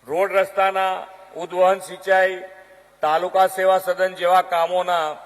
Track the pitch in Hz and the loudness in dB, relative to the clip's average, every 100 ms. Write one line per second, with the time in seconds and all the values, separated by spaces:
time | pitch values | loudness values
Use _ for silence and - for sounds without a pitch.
0 | 117 165 196 190 190 196 190 190 190 185 | -8 -2 0 0 0 0 0 0 -2 -4
1 | - - - - 170 180 185 196 180 180 | -10 -18 -18 -14 -6 2 2 2 -4 -10
2 | 190 190 185 185 - - - - _ _ | 0 2 2 -2 -12 -20 -20 -20 _ _
3 | 151 160 180 185 185 190 185 190 180 175 | -2 0 0 2 2 2 2 2 0 -2
4 | 185 180 175 185 180 175 170 180 180 175 | -2 -2 2 2 2 -2 0 -2 0 -2
5 | 156 147 | -2 -6